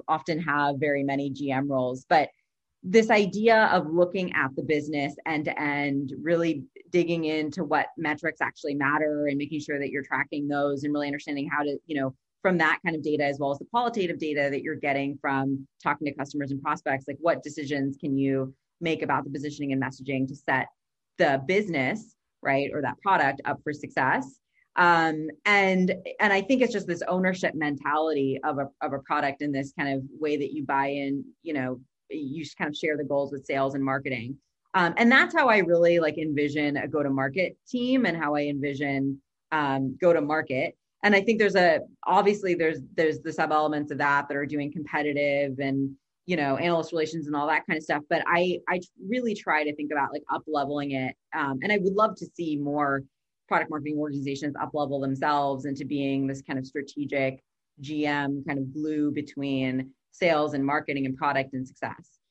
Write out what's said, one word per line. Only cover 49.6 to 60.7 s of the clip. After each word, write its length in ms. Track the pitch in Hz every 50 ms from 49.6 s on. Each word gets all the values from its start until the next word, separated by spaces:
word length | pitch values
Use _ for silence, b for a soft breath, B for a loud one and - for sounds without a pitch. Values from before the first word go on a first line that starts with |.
| 151
to 120 | 151 147
think 160 | 147 147 147
about, 200 | 156 147 139 - 135
like, 100 | 151 - -
up-leveling 600 | 139 160 - - 151 143 139 135 147 147 143 143
it. 240 | 139 135 131 127 - _ _ - -
Um, 240 | 160 147 139 135 131
and 100 | 135 196
I 60 | 208 202
would 160 | 180 196 190
love 220 | 202 214 220 - -
to 80 | 170 156 _
see 220 | - 170 160 151 143
more 460 | 143 147 143 147 147 139 139 139 139 135 _ _ _ _ _ _ _ -
product 220 | 202 170 160 -
marketing 280 | 156 151 143 151 151 147
organizations 580 | 151 151 139 143 135 139 139 135 151 147 139 -
up-level 400 | - 135 - 151 147 131 139 139
themselves 640 | 135 135 135 135 139 147 147 143 143 139 139 131 135
into 200 | 147 139 139 151
being 420 | 127 147 143 139 139 139 135 135 135
this 140 | 135 135
kind 180 | 135 - 147 135
of 60 | 131
strategic 760 | 131 - 147 139 139 - - 143 131 143 143 135 131 131 - _ _ _ _ _ _ _ -
G 260 | 139 139 156 151 151
M 380 | 147 147 143 143 139 139 143 135
kind 140 | 170 143 139
of 140 | 135 131 135
glue 380 | 151 151 156 156 151 147 147
between 800 | 131 - 147 147 - - 139 139 135 131 131 131 127 131 131 131 - _ _ _
sales 420 | _ - 190 170 165 151 151 147 139
and 120 | 143 135
marketing 400 | 139